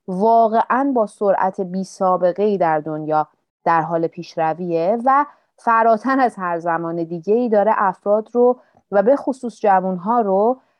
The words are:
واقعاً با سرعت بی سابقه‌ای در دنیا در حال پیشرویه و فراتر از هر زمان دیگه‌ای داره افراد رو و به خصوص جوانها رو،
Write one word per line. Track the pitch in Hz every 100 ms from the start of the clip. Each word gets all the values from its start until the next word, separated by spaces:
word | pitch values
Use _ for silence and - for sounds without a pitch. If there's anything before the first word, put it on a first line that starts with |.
| -
واقعاً | 185 220 226 226 220 254 233 285
با | 247 208
سرعت | - 202 190 190 190
بی | 185 185
سابقه‌ای | 185 - 190 185 180 170 208 196
در | 170 156
دنیا | 156 156 156 151 151 _ _ _
در | - 165
حال | 160 165 165
پیشرویه | 170 165 - 160 160 180 165 170 233
و | 247 269 285 - _ _
فراتر | - 226 226 220 233 269
از | 254 208
هر | 180 170
زمان | 165 165 165 170
دیگه‌ای | 165 175 165 220 247
داره | 208 202 -
افراد | 202 180 - 208 220
رو | 240 247 247 _ _ -
و | 196
به | 202 277
خصوص | - 262 240 -
جوانها | 208 190 185 185 180 240
رو، | 208 190 220 254 _ _